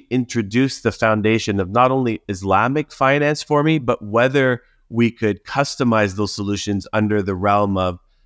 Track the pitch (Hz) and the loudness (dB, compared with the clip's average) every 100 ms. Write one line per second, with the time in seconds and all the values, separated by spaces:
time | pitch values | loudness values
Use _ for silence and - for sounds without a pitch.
0 | - 127 120 117 101 117 135 - 113 - | 0 -4 -2 -4 -2 0 0 0 -4 0
1 | 110 110 104 113 - 98 90 107 127 135 | 0 2 2 0 0 -2 0 2 2 2
2 | 127 110 - 95 98 95 117 143 147 - | -2 -4 -6 -6 0 2 2 -2 -6 -2
3 | 135 143 147 151 - 147 151 160 120 123 | 0 2 0 -2 0 0 2 0 0 -4
4 | 104 110 127 139 131 120 - _ _ 113 | -2 0 2 2 2 0 -6 _ _ 0
5 | 117 - 110 98 - - 143 - 123 110 | 0 2 -2 -2 -4 -4 -4 0 2 2
6 | 104 95 104 - 101 101 - 101 - 107 | 2 0 -4 -4 -4 -4 -2 -4 -2 -2
7 | 107 107 95 92 101 101 101 95 92 87 | 0 0 -2 -2 0 2 2 0 -2 -4
8 | _ _ | _ _